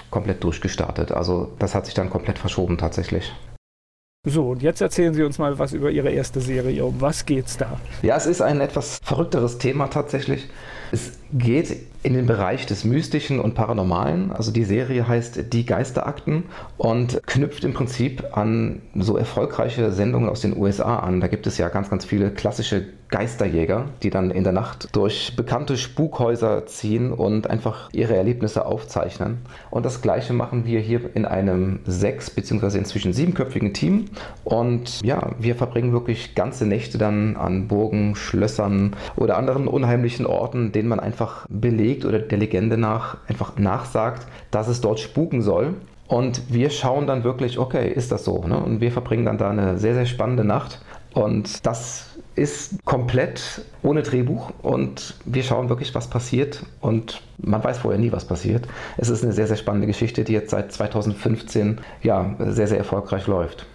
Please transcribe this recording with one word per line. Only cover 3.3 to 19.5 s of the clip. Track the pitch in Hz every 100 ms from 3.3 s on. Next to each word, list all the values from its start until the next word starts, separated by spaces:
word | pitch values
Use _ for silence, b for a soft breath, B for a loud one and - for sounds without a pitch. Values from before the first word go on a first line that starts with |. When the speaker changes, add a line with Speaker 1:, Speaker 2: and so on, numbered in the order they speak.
| - - - _ _ _ _ _ _ 147
Speaker 2:
So, | 156 127
und | 127
jetzt | 147 -
erzählen | 190 - 170 156
Sie |
uns | 147 -
mal | 147 143
was | 135
über | 147 143
Ihre | 147 139
erste | 143 127 135
Serie. | 123 127 127 143 127
Um | 127
was | 139 - -
geht's | 135 123 -
da? | 117 135 - B
Speaker 1:
Ja, | - 151
es | 156
ist | 175
ein | 131 147
etwas | 143 151 - -
verrückteres | - 135 170 147 120 123
Thema | 127 139 135
tatsächlich. | 151 143 135 135 139 - B B B B
Es | 117 - - -
geht | 135 117 139 - - - -
in | 123
den | 127 120
Bereich | 107 95 131 -
des | 98
Mystischen | 110 139 160 151 - 135
und | 110 120
Paranormalen. | 110 113 92 87 139 170 190
Also | - 113
die | 113 104
Serie | 107 131 123 117
heißt | 120 117 - 120
Die | 117 120
Geisterakten | - 123 - - - - 156 175 B B B
und | 113 120 123 - -
knüpft | 135 147 -
im | 143
Prinzip | - 123 - 123 123 - -
an | 110 113 113 - -
so | - 98 -
erfolgreiche | 113 - 127